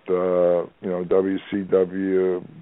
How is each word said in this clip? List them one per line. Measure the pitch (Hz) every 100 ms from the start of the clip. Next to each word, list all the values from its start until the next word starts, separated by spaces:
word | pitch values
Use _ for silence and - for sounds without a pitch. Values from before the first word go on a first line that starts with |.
| -
uh, | 90 92 90 87 87 85 -
you | 101
know, | 90 87
W | 95 95 95 -
C | 104
W | 92 98 92 92 95 92 92 90 - -